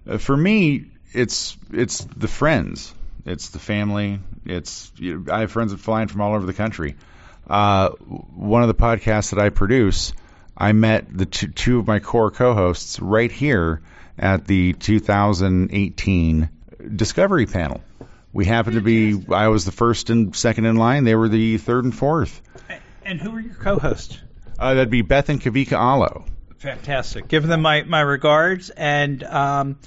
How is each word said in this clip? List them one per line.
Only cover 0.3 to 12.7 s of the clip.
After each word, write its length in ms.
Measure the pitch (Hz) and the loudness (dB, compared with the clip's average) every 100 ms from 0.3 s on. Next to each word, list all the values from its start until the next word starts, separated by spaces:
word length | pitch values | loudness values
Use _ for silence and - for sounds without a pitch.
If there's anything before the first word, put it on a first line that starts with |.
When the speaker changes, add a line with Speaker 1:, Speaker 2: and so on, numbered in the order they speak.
| 139 | 2
Speaker 1:
me, 500 | 180 220 165 139 - - - | 4 4 2 0 -4 -18 -8
it's, 440 | 117 120 - - - - | -2 -2 -2 -8 -12 -8
it's 320 | - 127 - - - | -4 -2 -4 -12 -6
the 120 | 107 | -4
friends. 640 | - 147 139 53 50 - - - - - | 0 2 2 -2 -8 -14 -14 -12 -12 -10
It's 240 | 87 - | -10 -10
the 80 | 92 | -12
family. 640 | - 104 104 104 101 101 92 104 | -6 -4 -2 -4 -4 -6 -10 -14
It's, 480 | - 90 - - - - | -10 -8 -8 -14 -18 -12
you 220 | 90 85 | -8 -8
know, 120 | 90 | -4
I 80 | 98 | -4
have 120 | 110 | -2
friends 200 | 113 113 | -2 -4
that 60 | 98 | -4
fly 240 | - 110 | -4 -2
in 60 | 104 | -2
from 120 | 104 | -4
all 140 | 104 | -2
over 120 | 107 92 | -2 -4
the 60 | |
country. 420 | 92 110 104 73 - - - - - - | -4 -6 -4 -8 -10 -18 -20 -20 -20 -2
Uh, 420 | 101 101 98 95 | 2 4 4 2
w-, 340 | - - - - | -2 -12 -16 -14
one 280 | 90 101 117 | -8 0 2
of 60 | 120 | 4
the 60 | |
podcasts 560 | 110 117 113 - 107 104 | 4 2 2 0 0 0
that 80 | 98 | 0
I 100 | 104 | 2
produce, 640 | - 101 131 101 - - - - - - - | 4 4 4 4 2 -2 -8 -14 -20 -20 -2
I 160 | 104 | 2
met 340 | 107 110 110 - 90 | 4 4 2 0 -4
the 100 | 95 | -4
two, 220 | - 85 | -4 -6
two 300 | - 120 123 | -2 0 2
of 80 | 104 | 2
my 140 | 104 | 0
core 300 | - 120 107 | 0 2 2
co-hosts 720 | - 123 110 90 | 2 2 4 2